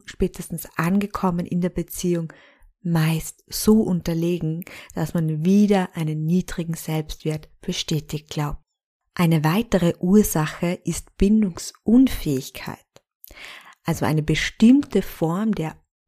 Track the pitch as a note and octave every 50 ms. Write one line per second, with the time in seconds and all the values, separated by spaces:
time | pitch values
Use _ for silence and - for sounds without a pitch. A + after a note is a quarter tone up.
0 | _ - - - F#3+ F3 - - - - E3 D#3+ - - - - E3 F3 G3 G3+
1 | G#3 G3+ - - - F#3 E3+ F3 E3+ - F3+ F3 F3 F3 - F3+ E3 - - -
2 | - F3 F3 E3 E3 D#3 - - - _ _ _ - _ _ _ - E3+ E3 D#3+
3 | D#3 D#3+ D#3+ D#3+ - - - _ _ - - - - G#3+ A3 A3 A3 - F3+ E3
4 | - E3+ E3 E3 E3+ F3 F3+ D#3+ D#3 D#3 D#3+ E3+ - - - - - - - F3
5 | D#3+ - - F3 D#3+ D#3 D#3 D3+ D#3+ F#3 G3 G#3 G#3 G3+ G#3 F#3 F3+ - - E3+
6 | D#3+ D#3 D#3 D#3 D#3 D#3+ F3 F#3 F3+ - - F3 E3 E3 E3 - - D#3+ D#3 D#3
7 | D3+ D#3 - - - D#3 D#3 D3+ - - _ - - F#3 F3 - - - E3 D3
8 | - - - D3+ - - - D#3 D3 D3 D3 - _ _ _ _ _ _ _ _
9 | _ _ - - F3 D#3+ E3 D#3 D3 D#3 E3+ G#3+ A#3 - - F3+ F3 E3+ - -
10 | F3+ F3+ G3 G#3+ G3+ - - D#3+ D#3 - - - F3 E3+ F3+ - - E3+ D#3+ -
11 | - _ _ - F#3+ G3+ A3 A3 G#3 F#3 E3 - - - - _ - G#3 A3+ B3+
12 | C4+ B3 - - - D#3 C#3 B2+ - - - - - - - - _ _ _ -
13 | _ _ _ _ _ - - - - - - - - - - _ - E3 D#3+ -
14 | - A2+ D#3 D#3 D3 D#3 D#3 - - - - - G#3+ A#3 C4 C#4+ C#4 - - G3
15 | - - - - E3+ D#3+ E3+ G3 A3 A3 G3 - D#3+ D#3 - - _ _ _ _
16 | _